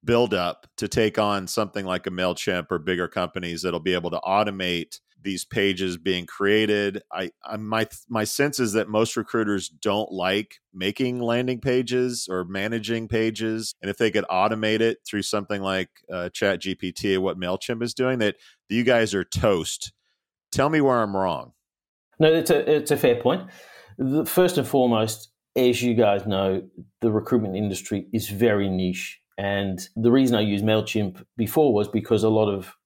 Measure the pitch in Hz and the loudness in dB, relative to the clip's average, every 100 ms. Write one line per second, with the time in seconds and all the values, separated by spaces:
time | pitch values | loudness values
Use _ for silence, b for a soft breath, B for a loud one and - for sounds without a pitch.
0 | - 117 120 95 87 - _ - 104 - | 2 2 4 2 -2 -6 _ -10 -4 2
1 | 107 107 104 101 92 - 104 104 95 90 | 2 2 0 0 -4 -4 -4 -4 -4 -4
2 | - 90 92 87 - 90 85 87 80 87 | -4 -2 -2 0 -2 -2 -2 -4 -2 -2
3 | 87 - 90 - 87 85 90 85 85 90 | -2 -2 -4 -4 -8 -6 -4 -2 0 -2
4 | 85 82 92 98 107 98 92 87 80 - | -2 -6 0 0 0 -2 -2 -2 -6 -14
5 | _ _ 98 92 - - 98 92 95 87 | _ _ -8 -8 -4 0 0 2 -4 -4
6 | 90 90 87 - 98 107 107 104 101 98 | -2 -2 -4 -4 2 2 2 2 0 -4
7 | _ 85 90 _ - 107 107 110 110 - | _ -8 -8 _ -14 -12 -4 -4 -4 -8
8 | _ 117 107 - 143 135 120 104 101 107 | _ -4 -4 0 -2 0 0 0 0 2
9 | 113 - 107 117 107 101 - _ 107 101 | 2 -2 -2 -2 0 -2 -4 _ -2 -2
10 | 110 92 90 98 104 - _ 95 92 101 | -2 -2 0 0 -2 -14 _ -4 -4 0
11 | 127 123 117 117 127 123 139 127 123 127 | -2 -2 -2 0 0 -2 0 0 0 0
12 | 127 120 - 92 87 98 104 117 104 117 | -2 -4 -6 -6 -4 -4 -2 -4 -2 -4
13 | 113 113 113 110 113 110 113 - 98 98 | -2 0 0 -2 -4 -4 -6 -8 -8 0
14 | 110 104 95 92 101 110 107 110 113 113 | 2 2 0 2 2 2 0 2 2 0
15 | - 107 95 107 101 101 95 95 90 _ | -6 -6 -2 -4 -4 -4 -2 -2 -4 _
16 | _ 92 87 - 101 90 95 92 92 - | _ -8 -6 -2 0 0 -4 -6 -6 -6
17 | 107 95 95 90 90 95 - 117 117 - | 0 0 0 -2 -4 -4 -6 -6 -6 -2
18 | 127 127 107 - b b _ 110 123 120 | -2 2 0 -2 b b _ 0 4 4
19 | 110 98 87 - 113 92 80 - - _ | 2 0 -2 0 2 2 -2 -8 -12 _
20 | _ _ _ _ _ - 139 156 139 123 | _ _ _ _ _ -2 2 4 4 4
21 | 107 98 95 73 62 _ _ _ _ _ | 2 0 -2 -2 -8 _ _ _ _ _
22 | _ _ 160 165 156 151 - 151 147 147 | _ _ 4 4 4 2 4 2 2 2
23 | 131 120 123 185 - B B B B B | 4 4 2 0 -4 B B B B B
24 | 131 147 156 - 180 180 120 143 127 113 | -2 0 0 2 4 2 0 2 4 4
25 | 113 - - _ _ - 123 120 123 113 | 0 -4 -14 _ _ 2 2 4 2 4
26 | 107 101 101 98 98 95 92 - - _ | 4 4 0 0 0 0 -4 -18 -20 _
27 | 117 107 - 123 110 92 104 92 - 101 | 0 0 2 0 0 -2 -2 -4 -4 -6
28 | - 117 - 101 117 104 98 92 92 90 | -2 -4 -4 0 2 4 0 0 -2 -4
29 | - - _ - 98 101 98 92 - - | -8 -14 _ -6 -4 -2 -2 -6 -10 0
30 | 117 127 131 117 104 101 110 110 107 110 | 4 4 4 2 2 0 2 2 0 -2
31 | 101 90 - - 110 - 147 104 101 110 | -2 -6 -18 -6 -2 2 4 4 0 -2
32 | - 110 110 110 107 98 90 - | 0 2 4 4 2 0 -8 -20